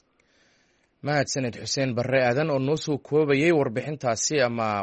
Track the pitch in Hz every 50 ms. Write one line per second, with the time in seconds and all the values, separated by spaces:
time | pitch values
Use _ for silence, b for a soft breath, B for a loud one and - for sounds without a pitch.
0 | _ _ _ _ _ _ _ _ _ _ _ _ _ _ _ _ _ _ _ _
1 | - 135 147 147 131 - - 139 131 120 107 - - 110 - 143 135 131 120 113
2 | 120 123 127 135 127 123 120 135 156 160 147 135 131 135 156 156 - 156 151 135
3 | - - 143 151 156 143 143 135 151 170 175 151 139 135 110 127 - 131 156 139
4 | - 127 113 - - - 156 147 127 120 120 117 113 110 104 101